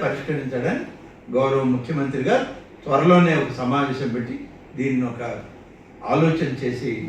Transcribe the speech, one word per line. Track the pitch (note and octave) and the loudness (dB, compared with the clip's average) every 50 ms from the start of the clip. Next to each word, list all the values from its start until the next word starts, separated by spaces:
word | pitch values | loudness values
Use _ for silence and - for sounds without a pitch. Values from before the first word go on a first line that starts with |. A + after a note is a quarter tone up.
| D3+ | 0
పరిష్కరించడానికి | C3+ C#3 - - D#3 D3 C3+ C3 B2+ B2+ B2 C3 - - - - - - - - - - - - - A#2+ | -2 -4 -4 -4 -4 -4 -4 -4 -4 -4 -2 -2 -2 -2 -2 -6 -10 -14 -20 -20 -20 -20 -20 -12 -2 0
గౌరవ | B2+ C3+ C3+ C#3 C3+ B2+ B2+ B2 | 2 2 4 2 2 2 2 0
ముఖ్యమంత్రి | B2 - - D#3 C#3+ C#3 B2+ - C3 C3 | 0 -2 -4 -2 -2 -2 -2 -2 -2 2
గారు | E3+ B3 - - - - - - - - - - | 2 2 2 2 -2 -10 -16 -18 -20 -20 -12 -2
త్వరలోనే | D3+ - - D#3 F3+ F3+ F3 E3+ E3 D#3 C#3+ | 0 2 4 6 8 8 8 8 6 4 2
ఒక | C3 B2 A#2+ B2+ | 0 -2 -4 -4
సమావేశం | B2 B2 C#3 C#3+ C#3 C3 B2+ C3 C3 A#2 A#2 | -2 0 0 0 0 -2 -2 -4 -4 -4 -4
పెట్టి | B2 A#2 B2+ - - - - - - - - - | -4 -6 -6 -8 -10 -12 -14 -18 -20 -20 -16 -8
దీన్ని | B2+ C3+ C3+ B2+ B2+ B2 A#2 | -4 -2 0 0 0 -2 -2
ఒక | A2 A#2 A#2 A2+ - - - - - - - - - - - - - - - B2 D3 | -4 -8 -8 -8 -8 -10 -12 -16 -20 -20 -20 -20 -20 -20 -20 -20 -20 -12 -4 0 2
ఆలోచన | D3+ E3 D#3+ D#3+ E3 C#3+ C3+ B2+ - B2+ | 4 4 4 2 2 -2 -2 -4 -4 -4
చేసి | B2 A#2+ - - A#2+ A2 G#2+ - | -4 -4 -4 -4 -4 -4 -4 -6